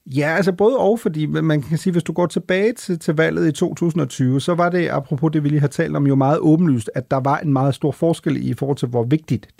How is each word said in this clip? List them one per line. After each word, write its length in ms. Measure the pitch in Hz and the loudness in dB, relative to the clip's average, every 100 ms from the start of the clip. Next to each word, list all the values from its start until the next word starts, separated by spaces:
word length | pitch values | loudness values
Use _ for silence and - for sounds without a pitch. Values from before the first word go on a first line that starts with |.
| - | -8
Ja, 280 | 135 147 165 | -2 0 0
altså 160 | 190 | 0
både 260 | 180 208 262 | 2 2 2
og, 220 | 190 226 | 2 0
fordi 260 | 220 156 151 | -2 -2 -2
man 360 | 151 160 151 | 0 0 0
kan 160 | 143 156 | 0 -2
sige, 140 | 190 | 0
hvis 100 | 170 | -2
du 100 | - | -2
går 120 | 170 175 | -2 -2
tilbage 480 | - - 185 214 | -2 -2 0 0
til, 260 | 240 - 170 | -2 -6 -4
til 140 | - 156 | -2 0
valget 320 | 160 160 170 | 0 2 0
i 40 | |
to 220 | 147 170 | 0 -2
tusind 280 | - 170 165 | 0 -2 0
og 80 | 139 | -2
tyve, 320 | - 127 135 | 0 0 2
så 120 | 151 170 | 0 0
var 140 | 175 | 0
det, 200 | 175 165 | 0 -2
apropos 420 | 143 139 139 160 | -2 -4 -2 0
det, 120 | 156 | 0
vi 60 | 143 | 0
lige 100 | 151 | 2
har 60 | 143 | 0
talt 280 | - 160 151 | -2 -2 0
om, 120 | 139 | 2
jo 80 | 135 | 2
meget 220 | 135 156 | 2 2
åbenlyst, 480 | 156 156 175 123 - - | 4 4 4 0 -2 -6
at 160 | - | -4
der 60 | 135 | -2
var 180 | 131 147 | 0 0
en 160 | 160 | 0
meget 220 | 135 139 131 | 2 2 0
stor 160 | 151 | -2
forskel 580 | 127 165 165 - 131 127 | 0 0 0 -2 -2 -2
i 40 | |
forhold 240 | 120 135 139 | -2 -2 -2
til, 100 | 127 | -2
hvor 160 | 120 | 0
vigtigt 440 | 117 151 - 113 - | 2 0 0 -4 -4